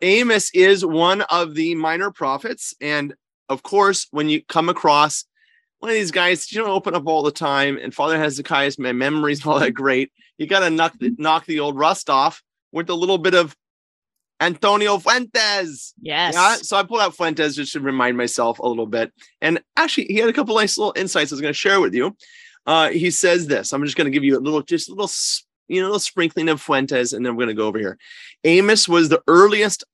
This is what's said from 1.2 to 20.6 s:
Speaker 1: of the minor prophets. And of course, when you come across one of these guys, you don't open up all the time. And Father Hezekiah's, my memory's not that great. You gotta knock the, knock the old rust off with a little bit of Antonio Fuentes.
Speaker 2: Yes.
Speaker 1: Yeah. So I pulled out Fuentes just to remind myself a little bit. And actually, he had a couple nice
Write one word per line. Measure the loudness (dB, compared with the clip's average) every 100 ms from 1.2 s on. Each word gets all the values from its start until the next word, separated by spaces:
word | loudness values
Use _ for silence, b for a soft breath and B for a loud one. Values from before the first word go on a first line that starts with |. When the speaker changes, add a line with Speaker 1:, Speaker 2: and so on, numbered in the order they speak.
Speaker 1:
of | 0 -2 -2
the | -2 -2 -2
minor | -2 -2 -4
prophets. | -4 -4 -4 -6 -10 -12 -10
And | -4 -4 -4 -10 _ _ -8
of | -8
course, | -2 2 2 2 -4
when | -4 -2
you | -2 -2
come | -2 0
across | 0 2 4 4 0 -12 _ _ _ _ _
one | -4
of |
these | -2 0
guys, | 0 0 0 -4
you | -6
don't | -2
open | -2 -2
up | -4 -2
all | -2
the | -2
time. | -2 -2 0 0 -2
And | -8
Father | -4 -2 0
Hezekiah's, | -2 -4 -2 0 0 -2
my | -4
memory's | -2 -2 0 -2 -2
not | 0 0
that | 0
great. | 0 0 0 -2 _ b -10
You | -2
gotta | 0 2
knock | 0 -2 -2
the, | -4 -2
knock | 0 0 0
the | -4
old | -4 0
rust | 0 0 0
off | 2 2 -2 _ _ _
with | -8 -4
a |
little | -2 0 2
bit | 4
of | 4 2 -4 _ _ _ _ _ _ _ -2
Antonio | -2 0 2 2 2 0
Fuentes. | 2 0 0 -2 -2 -2 -4 -8 -18 -16
Speaker 2:
Yes. | -6 -2 0
Speaker 1:
Yeah. | 4 2 2
So | -2 -2
I |
pulled | 0 0
out | -2
Fuentes | 0 -4 -2 -2 -4
just | -8
to | -6
remind | -4 -2 0 0
myself | -4 -2 -2 -2
a | -4
little | -4 -4
bit. | -4 -4 _ b b
And | -2 -2 _ -2
actually, | 0 0 -2
he | 0
had | 0
a |
couple | 0 0
nice | 0